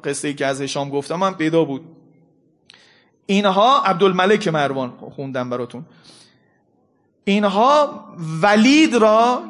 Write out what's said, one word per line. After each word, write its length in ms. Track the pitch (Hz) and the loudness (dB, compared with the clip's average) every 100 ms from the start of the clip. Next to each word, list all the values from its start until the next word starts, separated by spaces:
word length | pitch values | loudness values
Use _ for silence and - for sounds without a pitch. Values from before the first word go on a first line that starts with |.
قصه‌ای 300 | 143 139 151 | -8 -6 -8
که 120 | 143 135 | -4 -4
از 160 | 139 | -4
هشام 280 | 135 147 143 | -6 -6 -6
گفتم 340 | 143 139 165 | -6 -6 -4
هم 100 | 190 | -4
پیدا 320 | 185 156 165 147 | -2 -2 0 -2
بود، 160 | 131 - - _ _ _ _ _ _ _ _ _ _ _ _ - | -6 -14 -20 _ _ _ _ _ _ _ _ _ _ _ _ -4
اینها، 560 | 196 202 185 233 285 190 | 0 2 4 4 4 0
عبدالملک 640 | 175 196 185 185 208 185 | 2 0 2 2 0 0
مروان 460 | 156 139 135 127 - - - | -2 -2 -4 -8 -12 -18 -14
خوندم 340 | 135 127 123 | -8 -8 -6
براتون، 360 | 123 117 120 160 _ _ - _ _ _ _ _ _ _ _ _ _ | -6 -8 -12 -18 _ _ -20 _ _ _ _ _ _ _ _ _ _
اینها 840 | - 202 202 196 254 302 285 - - - 160 160 | -2 0 0 2 2 2 0 -6 -18 -14 -12 0
ولید 540 | 202 214 233 302 311 233 | 2 4 6 6 4 4
را، 480 | 214 214 240 254 | 4 4 2 0